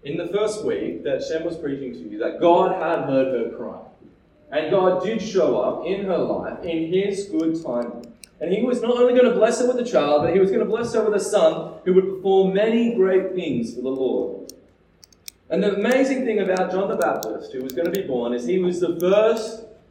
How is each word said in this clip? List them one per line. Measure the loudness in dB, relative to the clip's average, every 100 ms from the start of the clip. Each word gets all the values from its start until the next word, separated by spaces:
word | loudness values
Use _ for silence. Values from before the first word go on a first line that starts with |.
in | -8 -8
the | -4
first | -2 -2 -2
week | -4 -4 -4 -6
that | -4 -4
Shem | -4 -4
was | -6 -6
preaching | -6 -6 -8
to | -12 -12
you | -6
that | -6 2
God | 4 6 4
had | 0 -2 -2 0
heard | 0 2 0 -4
her | -8
cry. | -12 -12 -18 _ -20 _ _ _ _
And | -4 0
God | 2 4 2
did | 0 -4
show | -2 2 2 2
up | 0 -2 -4
in | -4 -2
her | -2
life | -2 -4 -6 -10
in | -6 -4 0
his | 0 0 -4 -4
good | -2 -2 -2
timing. | -4 -4 -6 -10 -16 -20 -20 _
And | -2
he | 0
was | 0 0
not | 0 4
only | 4
gonna | 6 6 6
bless | 2 4
her | 0
with | 0
a | 0
child, | 0 4 2
but | 4
he | 4
was | 4
gonna | 2
bless | 0 -2 0
her | 0
with | 0
a | 0
son | 0 4 4 2 -8 -8
who | 2
would | 4 4 -4
perform | 2 4 4
many | 4 2 2 2 2
great | 4 4 0 -4
things | -4 -4 -4 -6
for |
the | -6
Lord. | -2 -2 -2 -4 -8 -16 -20 _ _ _ _ _ _ -20 _ _
And | 0
the | 0 0
amazing | 2 2 2 0
thing | 0 0
about | 0 0 0
John | -2 -2
the | 0
Baptist, | -2 -2 -6 -8 -10
who | -10
was | -8
gonna | -4 -2
be | -2
born, | -2 -4 -2
is | -4
he | 0 0
was | 0 0
the | -2 0
first | 2 4 4 2 -4 -10 -16 -20 _